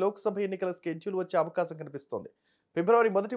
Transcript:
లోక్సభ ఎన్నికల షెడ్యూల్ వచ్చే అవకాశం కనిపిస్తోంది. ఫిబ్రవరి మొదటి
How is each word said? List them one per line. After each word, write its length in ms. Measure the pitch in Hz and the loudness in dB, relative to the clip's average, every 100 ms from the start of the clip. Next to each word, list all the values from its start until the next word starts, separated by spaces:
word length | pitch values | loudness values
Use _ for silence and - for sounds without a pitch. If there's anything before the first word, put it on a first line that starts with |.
లోక్సభ 360 | 190 208 214 196 196 | 0 0 -2 -2 -2
ఎన్నికల 240 | 190 185 175 | -2 -4 -4
షెడ్యూల్ 360 | 170 165 202 190 | -6 -6 -4 -4
వచ్చే 160 | 175 175 | 0 0
అవకాశం 340 | 160 180 170 156 | 0 0 -4 -4
కనిపిస్తోంది. 480 | 151 139 - 107 87 _ _ _ _ 170 | -12 -12 -8 -10 -10 _ _ _ _ -2
ఫిబ్రవరి 340 | 180 233 226 196 | 4 6 6 2
మొదటి 200 | 208 | 0